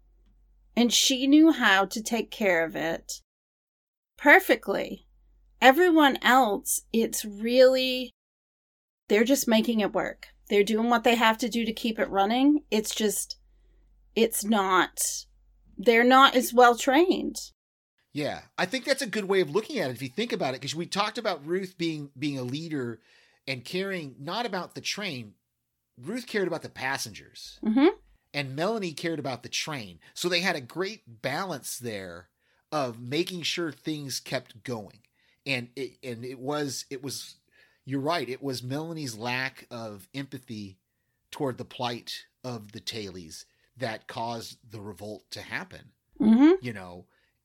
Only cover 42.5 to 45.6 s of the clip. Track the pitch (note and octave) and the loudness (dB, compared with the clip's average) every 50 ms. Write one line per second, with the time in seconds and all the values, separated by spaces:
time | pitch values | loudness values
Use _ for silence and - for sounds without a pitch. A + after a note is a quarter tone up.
42.5 | A#2+ A2 G#2 G#2 G#2 A2 - - - A2+ G#2 F#2+ F2 F#2 E2 D#2 D#2+ - - _ | -12 -12 -14 -16 -20 -14 -12 -10 -10 -10 -10 -10 -12 -14 -16 -16 -18 -20 -20 _
43.5 | _ _ _ _ _ A#2+ B2+ A2+ A2 G#2+ _ - - A#2 A2+ A#2 A#2 A#2 G2 - | _ _ _ _ _ -10 -8 -8 -8 -10 _ -12 -10 -8 -8 -6 -8 -8 -12 -14
44.5 | - _ _ A2+ G#2 A2 G2 G#2+ G2 F2+ G#2 G#2+ G#2+ - _ _ - - - - | -18 _ _ -18 -16 -14 -14 -14 -14 -14 -14 -14 -14 -14 _ _ -16 -16 -12 -10
45.5 | A2 C#3 | -10 -10